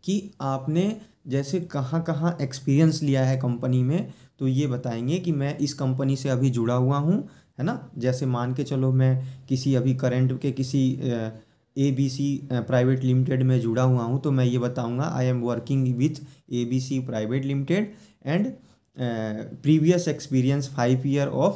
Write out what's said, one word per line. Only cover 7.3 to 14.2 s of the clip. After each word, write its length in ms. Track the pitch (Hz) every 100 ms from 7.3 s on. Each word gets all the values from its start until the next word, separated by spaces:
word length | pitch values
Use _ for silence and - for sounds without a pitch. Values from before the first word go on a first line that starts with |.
| - _ -
है 60 |
ना। 260 | 147 247 - -
जैसे 280 | 123 127 135
मान 280 | 120 123
के 100 | 127
चलो 280 | 135 135 131
मैं 320 | 131 131 131 - - -
किसी 260 | 131 139
अभी 200 | 131 120
करंट 460 | 131 131 123 127 127
के 120 | 143
किसी, 420 | 131 131 139 131
अ, 360 | 131 131 120 110 110 - _ _ -
एबीसी, 680 | 139 131 135 131 143 139 -
अ, 80 | 127
प्राइवेट 440 | 110 127 127 131
लिमिटेड 380 | 131 127 127 131
में 180 | 127 127
जुड़ा 220 | 113 113
हुआ 200 | 127 127
हूँ, 180 | 117 135